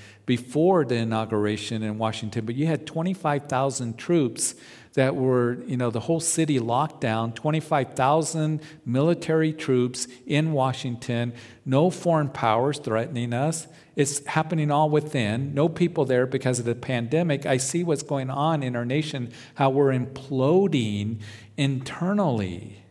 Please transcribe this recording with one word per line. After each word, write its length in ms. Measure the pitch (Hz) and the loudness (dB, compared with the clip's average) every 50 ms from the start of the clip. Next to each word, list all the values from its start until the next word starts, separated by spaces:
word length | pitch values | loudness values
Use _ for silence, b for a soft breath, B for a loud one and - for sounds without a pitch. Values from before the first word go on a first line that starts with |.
| B B B B B | B B B B B
before 580 | - 123 120 123 - - 151 160 185 190 175 143 | 0 0 0 -2 -2 0 2 4 4 4 4 2
the 120 | 127 123 | 2 0
inauguration 880 | 117 113 113 110 110 110 110 113 104 104 104 107 104 - - 117 110 110 | 0 0 0 0 -2 -2 0 0 0 2 2 0 -2 -4 -6 -6 -4 -4
in 140 | 107 107 110 | -4 -4 -2
Washington, 460 | 113 110 110 - 113 107 - 120 110 | -2 -4 -4 -4 -6 -6 -6 -4 -4
but 100 | 117 120 | -4 -2
you 100 | 135 151 | -2 0
had 180 | 165 156 143 156 | 0 0 -2 -4
twenty-five 600 | - - 160 165 185 190 185 - 156 147 139 143 | -6 -6 -4 -2 -2 -4 -2 -2 -2 -2 -2 -2
thousand 500 | 143 135 127 135 139 127 - 123 117 113 | -2 -2 0 0 0 -2 -4 -6 -6 -8
troops 600 | - - - 175 165 139 117 - - - - - B B B B B B B B | -6 -2 2 2 2 2 2 0 -2 -4 -4 -6 B B B B B B B B
that 220 | 143 131 135 135 | 2 2 2 2
were, 420 | 139 127 131 127 123 120 120 123 - 240 | 2 2 2 4 4 2 2 0 -2 -6
you 100 | 226 139 | -6 -4
know, 140 | 123 123 120 | -2 -2 -2
the 100 | 117 117 | -2 -2
whole 200 | - - 165 160 | -2 -2 -2 0
city 380 | 160 - - 165 160 151 147 127 | 0 -2 0 0 2 2 2 2
locked 420 | 113 117 117 127 151 151 - - | 2 2 2 2 0 0 -2 -4
down, 320 | - 117 110 113 113 117 117 | -2 0 0 0 0 -2 -4
twenty-five 640 | - - 151 151 160 156 - 160 143 127 - - | -4 -2 0 0 0 0 0 2 0 0 0 0
thousand 680 | - 127 135 151 165 156 156 - 160 156 156 156 151 B B B B B | 2 4 4 4 4 2 0 -2 -2 0 0 -2 -2 B B B B B
military 680 | 120 120 131 147 170 175 170 - - 160 160 160 160 156 | -2 0 2 4 4 2 0 0 0 2 2 2 2 0
troops 540 | 156 - - 131 127 123 123 127 - - - B B B | -2 0 2 2 4 2 2 0 -6 -10 -10 B B B
in 260 | B 147 147 156 160 156 | B 0 2 2 2 2
Washington, 840 | 139 131 131 120 - - 127 120 117 - - 120 117 120 120 117 B B B B B B | 2 0 0 0 -2 -4 -6 -6 -6 -4 -4 -2 -2 -2 -2 -6 B B B B B B
no 260 | 135 131 139 165 185 | 2 4 4 4 4
foreign 380 | 175 - - 175 165 156 147 131 | 2 0 0 2 2 2 2 0
powers 500 | - - - 113 107 117 127 147 143 - | -2 0 2 2 4 4 2 2 0 -2
threatening 540 | - 120 110 113 117 - 156 117 120 120 120 | -2 -2 0 0 0 -2 -4 -4 -2 -2 0
us. 340 | 123 139 160 160 - - - B B B B B | 0 0 0 -2 -4 -8 -12 B B B B B
It's 280 | B 143 135 139 - - | B 0 0 0 -6 -6
happening 440 | - - 160 156 156 175 160 151 151 | -4 -2 -2 0 0 0 0 0 2
all 200 | 147 147 156 156 | 2 2 2 4
within, 640 | 151 151 147 151 - 135 113 104 110 123 139 139 139 | 2 2 0 0 -2 0 0 0 0 -2 -2 -2 0
no 140 | 139 151 165 | 2 2 2
people 360 | 160 - 175 170 175 165 139 | 2 2 0 0 2 0 0
there 220 | 120 131 123 127 | 2 4 2 2
because 320 | 127 131 131 - 127 127 120 | 2 0 -2 0 0 0 0
of 60 | 117 | 0
the 100 | 117 117 | -2 -2
pandemic. 720 | 120 - - 131 120 117 117 147 160 165 160 143 135 - | -4 -2 -4 -2 -2 -2 0 0 2 2 2 0 0 0
I 120 | - 135 131 | 0 0 0
see 260 | 131 - - 170 175 | 0 -2 -2 -2 0
what's 180 | 170 156 143 - | 0 -2 -2 -2
going 280 | - 147 139 131 131 | -4 -4 -4 -4 -4
on 320 | 135 139 147 160 165 147 135 | -2 0 0 0 0 0 -2
in 120 | 127 123 | -2 -4
our 100 | 120 120 | -4 -2
nation, 480 | 120 131 156 151 151 - 135 120 117 117 B B B B | -2 0 -2 -2 -2 -4 -6 -8 -8 -10 B B B B
how 160 | B 139 135 | B 2 2
we're 220 | 131 139 143 135 131 | 4 6 4 4 4
imploding 1300 | 127 123 131 - - - - 143 131 131 143 170 185 202 180 139 135 113 104 104 101 101 110 113 104 104 B B B B B B | 2 0 -2 -6 -12 -10 -4 -2 2 4 4 4 4 4 4 2 0 0 0 -2 -2 -2 -2 -4 -6 -10 B B B B B B
internally. 1300 | B 143 139 135 127 131 - - - 170 185 208 208 196 156 123 107 98 90 85 87 104 107 - - - - | B -2 -2 -2 -2 -6 -8 -8 -4 -2 -2 0 0 0 0 0 0 -2 -4 -6 -8 -12 -14 -18 -20 -20 -20